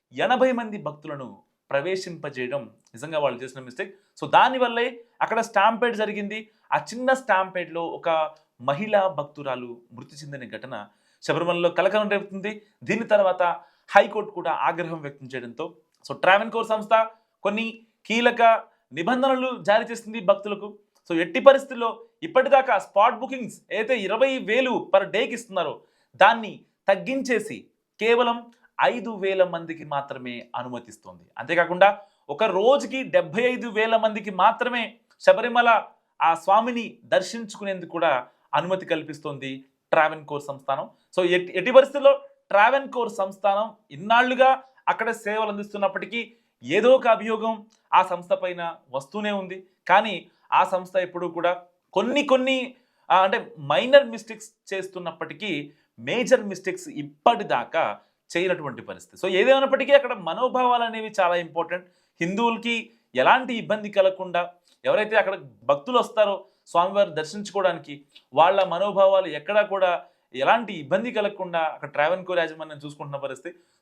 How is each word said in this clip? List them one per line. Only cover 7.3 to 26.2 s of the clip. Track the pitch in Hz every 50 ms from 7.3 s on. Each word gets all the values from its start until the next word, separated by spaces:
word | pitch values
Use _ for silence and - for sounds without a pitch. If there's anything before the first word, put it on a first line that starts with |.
| 202 185 190 185 185 185 170 156 160 170 170 160
ఒక | - - - 175 165 160 156 151 - _ _ _ _ -
మహిళా | 120 135 143 147 214 214 214 202 190 190
భక్తురాలు | 143 143 143 - - - 143 135 127 127 123 120 120 123 _ _ 120
మృతి | 117 131 127 -
చెందిన | 147 151 143 143 135 123 110 107 107
ఘటన | 117 131 131 107 104 - _ _ _ _ _ _ -
శబరిమలలో | - 156 160 170 175 175 175 175 170
కలకలం | 170 170 175 196 190 214 214 202
రేపుతుంది. | 202 196 190 196 190 196 180 208 214 214 - _ _ _ -
దీని | 117 196 220 226
తర్వాత | - 214 208 196 185 180 185 180 175 165 - - _ _ _ _ - -
హైకోర్టు | 202 214 214 202 214 202 208
కూడా | - 175 160 165
ఆగ్రహం | 156 - 135 156 170 165 175 160 165 160
వ్యక్తం | 147 143 139 - 135 123
చేయడంతో, | 127 131 120 120 117 - 160 175 - _ _ _ _ _ - -
so, | 139 -
ట్రావెన్ | - 175 190 - 226 226
కోర్ | 208 233 220 220
సంస్థ | 220 214 208 214 226 220 226 220 - _ _ _ _ _ -
కొన్ని | 196 202 214 226 226 220 226 _ _ _ _ _
కీలక | - 214 233 240 240 233 233 233 226 226 214 - - _ _ _ _ 127
నిబంధనలు | 147 170 190 254 247 254 269 269 254 254 262 254 208
జారీ | 165 170 202 226 233
చేసింది | 226 233 226 214 202 220 226
భక్తులకు. | 185 175 196 196 - 208 202 202 202 208 202 - _ _ _ _ _ -
So, | 175 165
ఎట్టి | 175 170 170 262
పరిస్థితుల్లో | - 277 277 269 277 - 254 233 233 226 202 - - _ _ - -
ఇప్పటిదాకా | 165 165 262 262 277 262 262 262 262 226 190
స్పాట్ | - - - 196 208 247 254 214
బుకింగ్స్ | 247 254 269 262 240 180 - - _ -
ఏదైతే | 165 202 220 220 262 233
ఇరవై | 196 180 202 220 262 269 262 254
వేలు | 202 175 214 254 262 254 233 170 - - -
per | 196 196
డేకి | 170 156 202 254 226 233
ఇస్తున్నారో | 226 - - 190 185 170 147 120 - _ _ _ _ _ _ _
దాన్ని | -